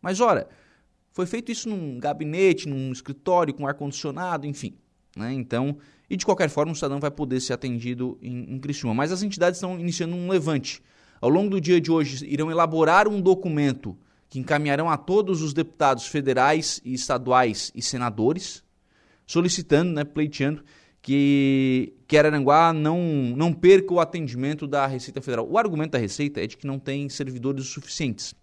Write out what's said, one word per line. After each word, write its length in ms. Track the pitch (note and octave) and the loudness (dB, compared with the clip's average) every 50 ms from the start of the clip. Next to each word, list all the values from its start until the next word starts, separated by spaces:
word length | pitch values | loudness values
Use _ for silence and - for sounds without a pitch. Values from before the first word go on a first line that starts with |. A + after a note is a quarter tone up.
Mas, 180 | - E3+ F#3+ F#3 | -4 -4 0 2
ora, 300 | A#3+ A#3 F#3+ A#2+ - - - _ _ _ _ _ _ _ _ _ _ _ _ | 4 4 4 2 0 -6 -12 _ _ _ _ _ _ _ _ _ _ _ _
foi 120 | - F#3 | -6 -4
feito 240 | F3 - A3+ A#3+ - | -4 -4 -8 -6 -6
isso 200 | A#3 A#3 - A3+ | -8 -8 -6 -6
num 280 | G#3+ G3 E3+ D3 C3 A#2+ | -6 -6 -6 -8 -10 -6
gabinete, 720 | - D3 D3 D3 D#3 D3+ D3+ F3 G3 F#3+ E3+ - - D#3 | -4 -4 -4 -4 -6 -6 0 4 4 4 4 4 0 -6
num 240 | C#3 C3+ C3 C3 | -6 -4 -4 -6
escritório 640 | B2+ B2 - - C#3+ - _ - F3+ F3+ F3 D3+ C3+ | -6 -8 -8 -12 -12 -8 _ 2 2 2 2 2 -2
com 120 | D3 D3 | -4 -4
ar-condicionado, 800 | C#3 C#3+ C#3+ D3+ C#3+ C#3 - - D#3 C3+ D3+ F3+ F3+ F3 D#3 C#3 | -4 -4 -4 -6 -8 -8 -6 -8 -8 -6 -6 -6 -4 -4 -4 -4
enfim, 300 | D3 C#3 - - G#2+ - _ _ _ _ _ _ _ _ | -6 -10 -8 -10 -12 -12 _ _ _ _ _ _ _ _
né? 160 | - G#2+ A#2 | -10 -8 -6
Então, 460 | C3 C3+ B2 B2+ - A#2 B2+ C#3 C#3+ C#3+ - _ _ _ _ _ | -6 -6 -6 -4 -2 -2 -2 -2 -4 -6 -10 _ _ _ _ _
e 80 | - F#3+ | -6 -4
de 80 | - | 0
qualquer 240 | - G3 F#3 F#3+ D3+ | 0 2 2 2 0
forma, 240 | - - D3 D#3+ E3 | 2 0 -2 -2 -2
o 20 | |
cidadão 240 | D3 - C#3+ C#3 C#3+ | -4 -4 -4 -4 -2
vai 120 | C#3+ D3 | -4 -6
poder 280 | C#3 C#3+ D3 C3 B2+ B2+ | -4 -4 -6 -2 -2 -4
ser 140 | B2+ - B2+ | -2 -2 -6
atendido 640 | A#2+ - C3+ A#2+ A#2 A#2 B2 B2 A#2+ B2 B2+ - - | -6 -4 -6 -6 -6 -6 -6 -6 -6 -6 -8 -8 -10
em, 340 | - - B2 B2 B2 - - | -12 -12 -10 -10 -10 -10 -12
em 40 | C3 | -10
Criciúma. 340 | C3 C#3+ C#3+ C#3+ - B2 A2 | -6 -6 -8 -4 -4 -2 -2
Mas 200 | A#2 C#3 D#3 F#3 | 0 0 -2 -2
as 100 | F3+ G3+ | -4 -4
entidades 340 | G#3 G3 F#3 E3+ F3 F3+ F3 | -6 -2 0 0 0 0 0
estão 220 | - F#3 F#3 F3 | -6 -8 -6 -4
iniciando 360 | E3+ F3 E3+ - F3 E3 E3+ | -4 -4 -4 -4 -4 -4 -4
um 120 | F3+ F3 F3+ | -6 -4 0
levante. 540 | F#3+ F#3 D3 D#3 D#3 C#3 - - - - _ _ _ _ _ _ _ _ | 0 0 2 2 0 -2 -2 -4 -12 -14 _ _ _ _ _ _ _ _
Ao 80 | - A#2+ | 2 2
longo 200 | C#3+ F3 G3+ G#3 | 4 4 2 2
do 120 | F#3+ G3 | 0 -2
dia 180 | D#3 D#3 F3+ F3 | 2 4 4 4
de 100 | D#3+ C#3+ | 4 4
hoje, 340 | E3 E3 D3+ C3+ C3+ B2+ D3 - | 2 2 2 0 -4 -10 -8 -6
irão 240 | C#3+ C#3+ D#3 D#3+ | -4 -4 -2 -2
elaborar 560 | D#3+ E3 E3+ D#3+ D#3 D#3+ D#3+ D#3 E3+ F#3+ G#3 G#3+ | 2 2 2 2 4 4 4 6 6 6 6 4
um 140 | G#3 G3+ | 2 2
documento 760 | F3+ F#3 F#3+ F#3 F#3 F3+ D#3 D3+ D3 C#3 C3 C3 - A2 F2+ - _ _ _ _ _ _ | 4 4 4 4 2 -4 0 2 2 0 0 -2 -8 -12 -14 -14 _ _ _ _ _ _
que 80 | - C3+ | -12 -10
encaminharão 520 | B2+ - D3 D3 D3+ D3 C#3+ C#3+ D#3+ E3+ | -4 -2 0 0 2 0 0 0 0 0
a 80 | D#3 D3 | -2 -2
todos 440 | - - F#3 G#3 G#3+ F#3+ F#3+ D#3+ | -2 0 2 2 2 2 0 -2
os 120 | D#3+ D#3 C#3 | -2 -4 -2
deputados 520 | D#3 D#3+ E3 - _ D3+ C#3 C3+ A#2+ - | -2 -4 -4 -2 _ 2 2 2 2 -2
federais 760 | - - D3+ C#3 C3 C3 B2+ B2+ C#3 D#3 D#3 - - - - _ | -6 -4 -2 0 0 2 4 4 4 4 2 0 -4 -6 -8 _
e 100 | B2 B2+ | -8 -8
estaduais 760 | B2+ - - C#3+ B2 A#2+ A#2+ B2+ B2+ B2+ A#2+ G#2+ - - - - | -6 -4 -2 -2 -2 0 2 4 4 4 2 0 -4 -8 -10 -10
e 80 | - | -8
senadores, 800 | A2+ - - B2+ B2 A#2+ G#2+ G#2 G#2+ B2 D#3 F#3 F#3 - - - _ _ _ _ _ _ _ _ _ _ _ _ _ | -8 -6 -4 -4 -4 -4 -2 2 2 2 2 0 -4 -12 -16 -16 _ _ _ _ _ _ _ _ _ _ _ _ _
solicitando, 680 | _ - E3 F3 F3+ F3 - E3 - D3+ C#3+ E3 F3+ E3+ | _ -2 0 0 2 0 -2 0 2 2 4 4 2 0
né, 100 | D3 D3 | -4 -6
pleiteando 580 | D3 - D#3 D3+ D3+ D3 - C3+ C#3 D#3 D3 - _ _ _ _ _ _ _ | -6 -4 -4 -4 -4 -2 -2 -2 -2 -2 -4 -10 _ _ _ _ _ _ _
que, 920 | _ - C3+ C#3 C#3+ C#3+ C#3 C#3 C#3 C3+ C3+ C3+ C3+ C3 B2+ B2+ B2+ - - _ _ | _ 0 2 2 4 4 4 4 4 4 4 4 4 2 2 2 0 -2 -8 _ _
que 120 | _ - D3+ | _ 6 6
Araranguá 560 | D3 D3+ D3+ D3 C#3 C#3 C#3+ D#3 E3 E3 E3 | 6 6 4 2 4 6 6 6 6 6 4
não, 260 | D#3 D3+ D3+ D#3+ F3 F3+ E3+ D#3 C#3+ C3 A#2+ A#2+ | 2 0 0 0 0 0 0 0 0 0 0 0
não 180 | C3 D#3 E3+ E3 | 0 0 0 0
perca 400 | D#3 - F3+ F#3+ F#3+ F#3+ F#3+ F3+ | 4 8 8 8 8 8 4 2
o 60 | F3 | 2
atendimento 680 | E3 E3 E3+ F3+ D#3+ C3+ A#2 B2 C3 C#3 D3+ D3 D#3 C#3+ | 2 2 -2 -6 -6 -6 -6 -4 -4 -4 -4 -4 -6 -2
da 180 | C3+ C#3+ C#3 | 0 0 0
Receita 360 | C3+ C3+ B2+ B2 - B2+ C3+ | 0 -2 -6 -8 -10 -12 -12
Federal. 260 | C3 - B2 A#2 A2+ - | -6 -4 -4 -4 -2 0
O 80 | - E3 | 0 0
argumento 340 | F3 A3 E3+ D3+ D3+ - | 0 0 0 -4 -4 -2
da 60 | - C3 | -2 -2
Receita 460 | A2+ G2 - - D3 C#3+ C#3+ - F2+ | -2 -2 -2 -2 -4 -4 -2 -4 -6
é 40 | A2+ | -6
de 100 | - _ | -6 _
que 100 | - C#3 | -10 -8
não 100 | C3+ C3+ | -8 -8
tem 300 | C3 - C#3 C#3 C#3+ C#3 | -6 -6 -6 -6 -6 -8
servidores 580 | C3 - C#3+ C3+ B2+ B2 A#2 C3+ C#3 C3+ C3 B2+ | -6 -8 -8 -8 -8 -4 -4 -4 -4 -4 -6 -10
suficientes. 680 | - - C#3 - - - D#3+ C3+ A2 - - - - _ | -12 -14 -14 -12 -8 -6 -4 -4 -4 -6 -10 -14 -14 _